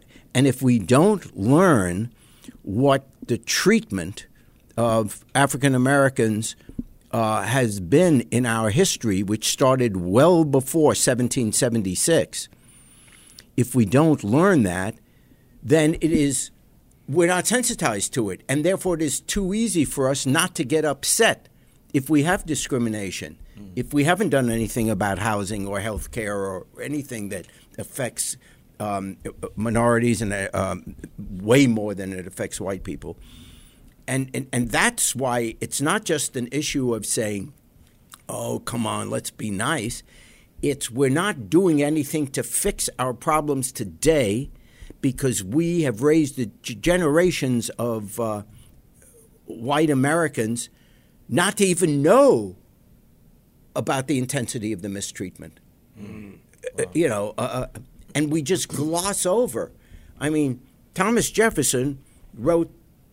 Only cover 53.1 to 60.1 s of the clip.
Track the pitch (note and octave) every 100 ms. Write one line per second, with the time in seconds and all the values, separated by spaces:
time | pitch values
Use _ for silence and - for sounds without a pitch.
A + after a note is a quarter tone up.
53.1 | _ - - _ _ _ - A#2+ C3+ C3+
54.1 | C#3 B2 C#3+ A2+ B2 G#2+ G2+ G2+ G2 -
55.1 | - F#2 - D#2+ - _ _ _ - G2+
56.1 | A2 G2+ - _ _ - - - A2+ B2
57.1 | G#2 G#2 - A#2+ A#2+ - - - - -
58.1 | - D3+ D#3+ C#3 F#3 - B2 D3+ E3 F#3+
59.1 | G3 F3+ G#3 B3 A#2 E2+ - _ - -